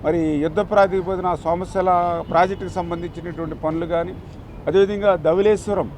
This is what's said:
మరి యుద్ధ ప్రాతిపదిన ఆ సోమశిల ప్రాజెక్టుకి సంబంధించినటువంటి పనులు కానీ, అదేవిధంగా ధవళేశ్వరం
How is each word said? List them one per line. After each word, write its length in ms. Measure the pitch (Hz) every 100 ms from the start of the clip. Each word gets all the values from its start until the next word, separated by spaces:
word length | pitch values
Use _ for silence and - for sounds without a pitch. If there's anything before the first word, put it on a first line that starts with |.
మరి 140 | 156 170
యుద్ధ 420 | 156 147 156 156
ప్రాతిపదిన 640 | 196 202 196 190 180 190 180
ఆ 80 |
సోమశిల 880 | 170 160 170 185 196 185 175 175 170 160
ప్రాజెక్టుకి 400 | 165 185 196 185
సంబంధించినటువంటి 840 | 185 170 170 170 170 170 165 160
పనులు 320 | 160 156 160 170
కానీ, 280 | 170 170 185 - - - - -
అదేవిధంగా 500 | 185 196 202 202 180
ధవళేశ్వరం 760 | 156 180 208 208 208 190 135